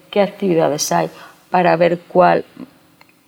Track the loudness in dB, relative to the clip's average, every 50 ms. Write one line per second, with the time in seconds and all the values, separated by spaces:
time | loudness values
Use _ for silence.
0 | _ _ -2 -2 -2 -2 -4 -6 -4 -2 0 0 0 0 -2 -4 -4 -4 -2 -4
1 | -4 -4 -8 -16 -20 -20 -20 _ _ _ -2 0 2 2 2 2 0 0 -2 -4
2 | -8 -2 2 2 4 4 2 0 -4 -8 -16 -20 -20 -20 _ _ _ _ _ _
3 | _ _ _ _ _